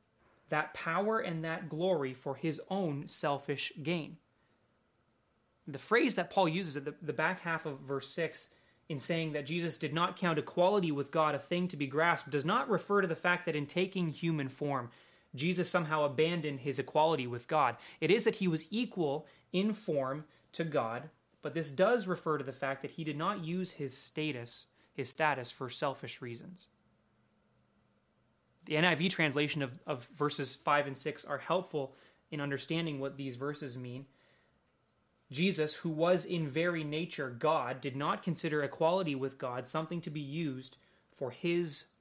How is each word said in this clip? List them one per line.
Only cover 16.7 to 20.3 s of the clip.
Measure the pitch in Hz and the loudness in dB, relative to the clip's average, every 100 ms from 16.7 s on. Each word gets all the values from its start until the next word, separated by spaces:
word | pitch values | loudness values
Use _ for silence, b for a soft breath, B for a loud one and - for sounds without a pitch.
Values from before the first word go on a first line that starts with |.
| 131 | -2
equality | 135 151 160 156 120 | 0 4 4 4 0
with | 120 - | -6 0
God. | 156 131 117 B B | 4 4 2 B B
It | 156 | 4
is | 214 | 6
that | 226 - | 4 4
he | 185 | 2
was | 160 - | 2 0
equal | 208 247 - 151 143 b b b | -2 -2 0 0 0 b b b
in | 180 208 | 0 0
form | 208 - 147 131 143 151 | 0 0 0 0 -2 -8